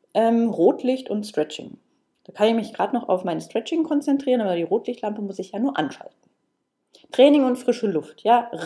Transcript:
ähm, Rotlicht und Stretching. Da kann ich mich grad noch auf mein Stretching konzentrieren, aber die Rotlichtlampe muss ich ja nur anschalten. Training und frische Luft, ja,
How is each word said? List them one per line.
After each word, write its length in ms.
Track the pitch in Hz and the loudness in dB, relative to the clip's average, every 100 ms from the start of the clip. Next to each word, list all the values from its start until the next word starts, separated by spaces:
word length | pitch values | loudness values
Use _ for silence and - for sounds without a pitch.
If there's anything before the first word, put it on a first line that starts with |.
| _ | _
ähm, 360 | 202 226 233 233 | 0 2 2 0
Rotlicht 580 | 160 175 285 254 254 - | 4 2 4 -2 -2 -4
und 180 | 214 208 | -6 -4
Stretching. 520 | - 151 - - - _ _ _ _ | -4 -4 -8 -14 -18 _ _ _ _
Da 80 | - | -18
kann 160 | - 214 | 0 2
ich 60 | |
mich 180 | 226 208 | 2 -2
grad 200 | - 190 | -4 -2
noch 160 | 240 - | -2 -2
auf 160 | 185 | -2
mein 160 | 185 160 | -2 -6
Stretching 440 | 160 - - 330 | -4 -6 -2 -2
konzentrieren, 560 | 311 294 285 277 269 247 | 0 -2 0 0 0 0
aber 160 | 202 170 | 0 -2
die 60 | |
Rotlichtlampe 600 | 165 220 240 247 214 214 | 0 -2 -2 -6 -6 -6
muss 160 | 202 196 | -8 -8
ich 140 | 185 | -10
ja 60 | 202 | -4
nur 200 | 269 269 | -2 -2
anschalten. 380 | 143 - - - _ _ _ _ _ _ _ _ _ | -4 -8 -18 -20 _ _ _ _ _ _ _ _ _
Training 340 | - 277 294 | 6 6 6
und 120 | 254 247 | 4 2
frische 300 | - 233 214 | 0 0 0
Luft, 360 | 160 156 - | -2 -4 -4
ja, 280 | 208 240 233 165 | 2 4 2 -8